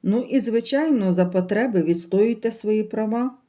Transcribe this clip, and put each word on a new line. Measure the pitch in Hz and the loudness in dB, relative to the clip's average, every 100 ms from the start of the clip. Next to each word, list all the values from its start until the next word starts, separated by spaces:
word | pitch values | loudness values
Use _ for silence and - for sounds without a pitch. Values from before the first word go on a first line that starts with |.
Ну | 180 220 | 0 0
і, | - 262 | 0 -2
звичайно, | 214 226 240 277 320 262 185 | 0 -2 0 -2 2 2 2
за | 180 | 2
потреби | 180 185 180 208 254 190 | 2 0 0 -2 0 0
відстоюйте | 156 170 - 190 220 226 226 | 0 -2 0 2 2 0 -6
свої | 226 208 214 | -4 -2 -2
права | 214 214 220 233 254 247 | -2 -4 -2 -2 -4 -6